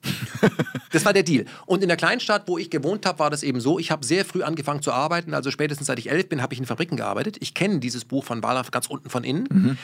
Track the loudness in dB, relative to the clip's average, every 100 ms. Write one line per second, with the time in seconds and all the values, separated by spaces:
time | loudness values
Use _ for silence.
0 | -6 -6 -6 2 2 4 -4 -6 0 2
1 | 6 4 6 2 0 -6 0 2 4 2
2 | 2 2 2 0 0 -4 -2 -2 0 0
3 | 0 0 0 0 -2 0 2 0 0 -2
4 | 0 0 0 -2 -2 -4 -4 -4 -2 0
5 | 0 0 -2 -4 -4 -2 -2 -2 -4 -4
6 | 0 0 0 -2 -2 -4 -4 -2 -2 -2
7 | -2 -2 -4 -4 -6 -2 0 0 -2 -6
8 | -4 -4 -4 -4 0 0 0 -4 -4 -8
9 | -6 -4 -2 -2 2 4 4 2